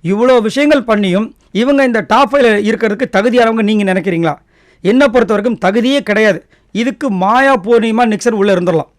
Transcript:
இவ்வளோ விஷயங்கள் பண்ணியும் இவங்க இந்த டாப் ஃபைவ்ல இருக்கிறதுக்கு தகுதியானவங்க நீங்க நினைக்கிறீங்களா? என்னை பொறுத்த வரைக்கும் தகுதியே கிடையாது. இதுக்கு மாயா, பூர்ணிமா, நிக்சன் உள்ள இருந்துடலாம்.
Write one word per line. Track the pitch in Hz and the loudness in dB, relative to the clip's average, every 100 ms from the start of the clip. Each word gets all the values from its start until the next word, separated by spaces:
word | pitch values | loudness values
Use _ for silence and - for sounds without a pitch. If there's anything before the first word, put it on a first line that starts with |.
இவ்வளோ | 165 202 247 254 | -4 0 2 2
விஷயங்கள் | 214 269 294 285 | 0 0 2 0
பண்ணியும் | 233 214 190 180 226 - _ | 0 -2 0 -2 -4 -12 _
இவங்க | 190 254 277 | -4 0 2
இந்த | 269 226 156 | 0 -2 0
டாப் | 226 262 | 0 2
ஃபைவ்ல | 285 | 2
இருக்கிறதுக்கு | 240 208 208 226 220 208 269 | 2 2 -2 -2 -4 -4 -2
தகுதியானவங்க | 190 226 240 226 226 | 0 2 2 2 0
நீங்க | 208 214 196 | 0 0 0
நினைக்கிறீங்களா? | 185 175 165 165 143 _ _ _ _ | -2 -2 -2 -2 -4 _ _ _ _
என்னை | 180 247 277 | 0 2 2
பொறுத்த | 240 208 | 2 0
வரைக்கும் | 208 226 202 185 | 0 -2 -2 -2
தகுதியே | 214 240 277 | 0 0 -2
கிடையாது. | - 208 220 165 _ _ _ | -2 0 0 0 _ _ _
இதுக்கு | 196 233 - 277 | -4 -4 -4 -6
மாயா, | 190 190 240 269 262 | -2 0 2 2 0
பூர்ணிமா, | 185 233 226 220 | 2 0 2 0
நிக்சன் | 240 214 240 | 0 0 -2
உள்ள | 220 208 | 0 0
இருந்துடலாம். | 185 180 165 - | 0 0 -2 -4